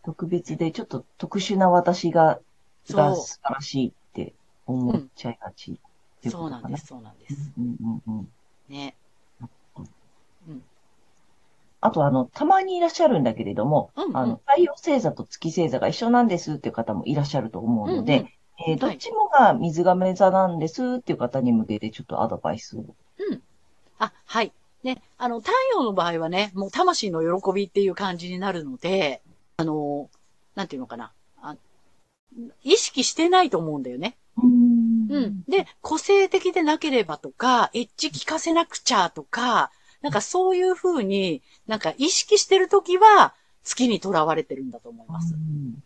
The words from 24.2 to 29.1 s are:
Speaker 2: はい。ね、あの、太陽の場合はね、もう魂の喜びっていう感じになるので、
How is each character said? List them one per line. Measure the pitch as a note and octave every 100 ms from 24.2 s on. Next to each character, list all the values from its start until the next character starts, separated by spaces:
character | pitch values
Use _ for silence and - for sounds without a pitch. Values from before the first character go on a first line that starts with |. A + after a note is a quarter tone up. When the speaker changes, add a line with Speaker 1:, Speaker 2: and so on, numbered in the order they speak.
Speaker 2:
は | _ A3+
い。 | A3 _ _ _
ね、 | C4 B3+ _ _
あ | B3
の、 | A#3
太 | A3+ B4 C5
陽 | G#4+
の | A#3+
場 | F#3+ E3+
合 | E3
は | E3
ね、 | F3+ G#3
も | F#3 G3
う |
魂 | C#4 F#4 - G#3
の | E3 E3 F#3
喜 | G3
び | F#3+
っ | G3
て | G3+
い | G3
う | F3+
感 | F#3+ F3
じ | F3+
に | F3+
な | G3
る | F3
の | D3 B2+
で、 | E3+ F#3+ D3+